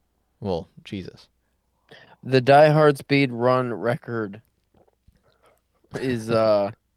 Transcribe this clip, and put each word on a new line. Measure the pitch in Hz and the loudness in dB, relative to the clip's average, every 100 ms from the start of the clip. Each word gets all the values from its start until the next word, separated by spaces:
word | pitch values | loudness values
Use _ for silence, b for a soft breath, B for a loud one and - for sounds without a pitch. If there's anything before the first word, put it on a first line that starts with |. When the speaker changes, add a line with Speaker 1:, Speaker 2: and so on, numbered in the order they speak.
| _ _ _ - | _ _ _ -14
Speaker 1:
Well, | 104 85 - _ | -8 -8 -10 _
Jesus. | - 101 87 - _ _ _ _ _ _ _ b b b | -16 -14 -14 -20 _ _ _ _ _ _ _ b b b
Speaker 2:
The | 120 131 | -2 0
Die | 123 139 151 | 4 6 6
Hard | 151 151 143 | 6 4 2
speed | - 139 139 | 0 0 0
run | 120 120 127 123 | -2 0 0 -2
record | 104 107 147 - 117 104 107 _ _ _ _ _ _ _ _ _ _ _ _ _ _ _ 120 | -6 -6 -6 -8 -8 -8 -12 _ _ _ _ _ _ _ _ _ _ _ _ _ _ _ -10
is, | 131 120 110 | -8 -8 -4
Speaker 1:
<laughs> | |
Speaker 2:
uh, | 113 110 104 101 - _ | 0 2 0 -2 -8 _